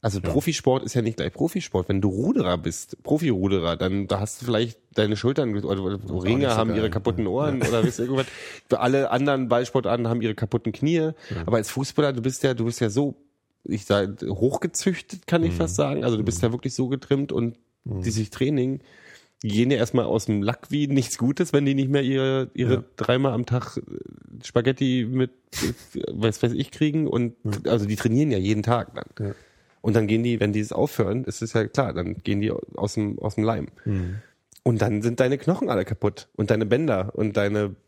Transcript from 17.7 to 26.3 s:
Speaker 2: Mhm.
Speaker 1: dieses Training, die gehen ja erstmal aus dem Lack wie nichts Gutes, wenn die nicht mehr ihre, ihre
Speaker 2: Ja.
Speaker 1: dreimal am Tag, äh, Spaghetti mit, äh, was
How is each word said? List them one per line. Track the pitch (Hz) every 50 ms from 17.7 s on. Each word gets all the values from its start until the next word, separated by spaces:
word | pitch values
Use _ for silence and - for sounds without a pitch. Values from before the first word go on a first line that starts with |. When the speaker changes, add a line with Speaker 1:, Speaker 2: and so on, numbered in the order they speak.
| _ _ _
Speaker 2:
Mhm. | 123 110 95 90
Speaker 1:
dieses | 113 107 107 110 104
Training, | - - 127 135 151 139 127 131 135 139 - - - - - - - - _ _ _ _
die | - 113
gehen | 101 107 120 127
ja | 139 117
erstmal | 120 117 - 127 110
aus | - - 113 - -
dem | 107 104 101
Lack | 101 120 - - -
wie | - 147 147 139
nichts | 139 135 123 - - -
Gutes, | 120 127 147 - 180 165
wenn | - 143 143
die | 139 139
nicht | 139 135 131
mehr | 139 143 139
ihre, | 127 135 135 131 135 135 135 131 127 _
ihre | - 127 117 127
Speaker 2:
Ja. | 127 123 - _
Speaker 1:
dreimal | - - - 123 127 139 139 120
am | 113 123 -
Tag, | 120 123 - - - -
äh, | - - - - - - - - - - - 110 113
Spaghetti | - - 120 117 127 131 - 143 131 127 127 120 110
mit, | 127 131 127 127 - _ _ _ - - -
äh, | - 123 - - - - - - -
was | - - 107 113